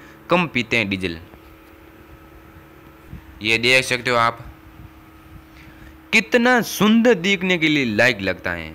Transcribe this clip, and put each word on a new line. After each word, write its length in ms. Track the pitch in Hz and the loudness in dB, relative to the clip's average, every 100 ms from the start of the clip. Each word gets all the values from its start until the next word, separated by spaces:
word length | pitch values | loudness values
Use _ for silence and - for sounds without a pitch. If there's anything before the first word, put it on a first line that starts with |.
| - - - | -16 -18 -4
कम 160 | 175 165 | -2 -2
पीते 280 | 123 117 117 | -6 -4 -4
हैं 120 | 101 | -2
डीजल। 300 | 95 92 82 82 - - - - - - - - - - - - - - - - - - - - - | -6 -8 -10 -18 -20 -20 -20 -20 -20 -20 -20 -20 -20 -20 -20 -20 -20 -20 -20 -20 -20 -20 -20 -20 -8
ये 160 | 107 113 | -2 0
देख 260 | 120 131 | 2 2
सकते 260 | 127 127 120 | 0 -4 -2
हो 60 | 120 | 0
आप, 200 | 117 117 - - - - - - - - - - - - - - - - - | 0 -4 -14 -20 -20 -20 -20 -20 -20 -20 -20 -20 -20 -20 -20 -20 -20 -20 -2
कितना 480 | 220 - 240 240 247 | 2 4 4 4 2
सुंदर 520 | - - 208 226 233 202 | 0 0 2 4 4 2
दिखने 420 | 185 196 185 180 | 0 -2 -2 0
के 100 | 156 | 0
लिए 160 | 151 123 | 0 0
लायक 340 | 104 120 107 | 2 0 0
लगता 300 | 95 90 95 | -4 -6 -6
है 200 | 85 80 | -8 -8